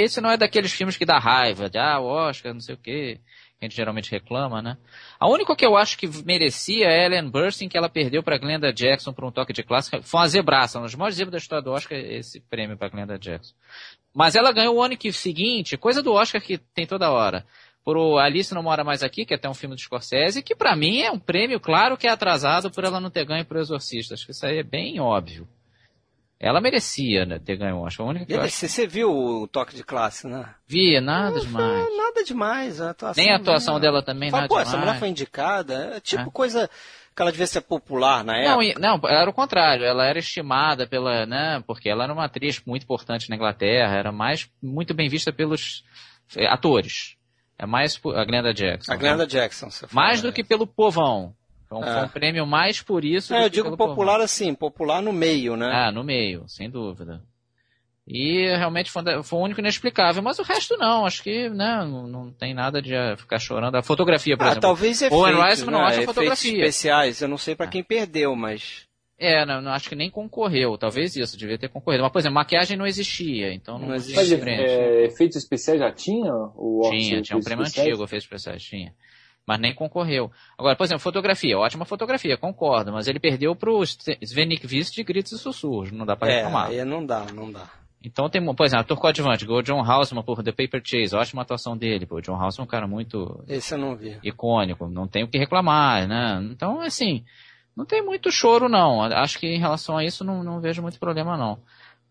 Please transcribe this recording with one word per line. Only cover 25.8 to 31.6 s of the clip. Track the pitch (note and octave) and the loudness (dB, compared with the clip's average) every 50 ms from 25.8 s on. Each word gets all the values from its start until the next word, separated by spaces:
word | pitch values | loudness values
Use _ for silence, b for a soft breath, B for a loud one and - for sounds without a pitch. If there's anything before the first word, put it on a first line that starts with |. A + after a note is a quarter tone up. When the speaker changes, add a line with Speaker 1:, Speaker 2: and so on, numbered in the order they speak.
| _ _ _ _ _ _ _ _ _ _ _ - | _ _ _ _ _ _ _ _ _ _ _ -4
Speaker 1:
Ela | - G#2+ B2+ F3 | 0 2 2 2
merecia, | A3 B3+ C#4 A#3+ - - - - C#3 A#2+ G#2 F#2+ F#2 | 2 2 0 0 -2 -4 -6 -4 -2 0 2 2 0
né, | F2 E2+ E2 | 0 -4 -6
ter | - - G2 | -6 -6 -6
ganho | F#2 G2+ G2 F#2 | -4 -4 -4 -4
o | F2 E2+ | -4 -6
Oscar. | E2+ E2 - A2 | -6 -6 -6 -6
A | B2 | -6
única | D#3 F3+ F3+ | -6 -6 -6
que | - D#3+ | -4 -2
Speaker 2:
E | |
Speaker 1:
eu | - | -2
Speaker 2:
aí, | C#3 | -2
Speaker 1:
acho | - - | -2 -4
Speaker 2:
você, | - F3+ D#3+ | -4 -6 -4
você | - B3 A#3 | -2 -2 -2
viu | F3+ D#3+ G#3+ A#3 G#3+ | -2 -2 0 2 2
o | D#3+ C3+ B2+ A#2+ A#2+ A2+ G#2+ | 2 2 0 0 -2 -4 -6
Toque | G2 - C#3 B2 - - | -4 -4 -4 -4 -6 -8
de | B2+ A#2 | -16 -12
Classe, | - C#3 B2 A2+ G#2+ - - - | -6 -4 -2 -2 -2 -2 -6 -12
né? | C3 B2 C3+ A#2+ A2+ - _ _ | -10 -10 -10 -12 -14 -18 _ _
Speaker 1:
Vi, | - C3 F3 F#3 F3 D#3 C3+ | -4 2 4 6 6 6 4
nada | B2+ C#3 D#3 F3 - - A#4+ | 4 2 0 0 0 0 -2
Speaker 2:
Não, | A#4+ | -2
Speaker 1:
demais. | G#4 - A4+ A4+ | -4 -4 -2 0